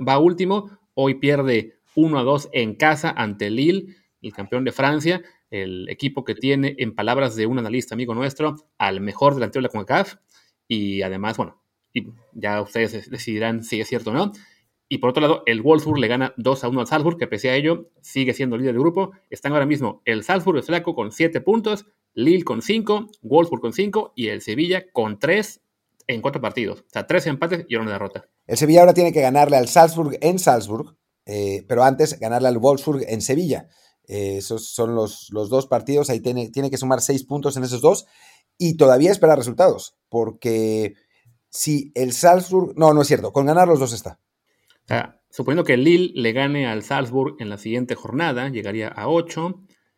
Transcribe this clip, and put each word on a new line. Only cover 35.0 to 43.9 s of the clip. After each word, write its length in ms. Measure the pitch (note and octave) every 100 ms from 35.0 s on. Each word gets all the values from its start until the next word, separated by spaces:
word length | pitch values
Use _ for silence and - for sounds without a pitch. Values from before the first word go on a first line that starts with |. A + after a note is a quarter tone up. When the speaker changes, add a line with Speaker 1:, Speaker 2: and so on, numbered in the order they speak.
| G#2+ - -
Speaker 2:
los 180 | G#2+ G#2
dos 180 | C3 C3+
partidos, 420 | A#2+ A2+ C#3+ C#3
ahí 120 | A#2
tiene, 280 | B2 B2 A2+
tiene 200 | C3+ C#3
que 80 | C3
sumar 240 | C3 B2+
seis 240 | - C#3 B2+
puntos 320 | C#3+ C#3+ C3+
en 80 | B2+
esos 160 | B2
dos 240 | - G3 - _ - _ _ -
y 200 | F3 D#3+
todavía 340 | C3+ B2+ E3+
esperar 260 | G3+ D#3+ D3
resultados, 600 | A#2+ A2+ F3+ A#2 - _ _
porque 840 | A#2 A2+ A2+ A#2+ A2 A2 A2 G#2 - _ _ _ _ _
si 420 | - D#3 D3 C#3
el 200 | B2 B2+
Salzburg, 600 | B2 F3 F3+ F3+ F#3 D#3+ D3+
no, 160 | D#3+
no 80 | D3+
es 60 | C#3
cierto, 240 | D#3+ G#2+
con 140 | C#3 C#3
ganar 200 | E3+ F3+
los 140 | D3+
dos 100 | C3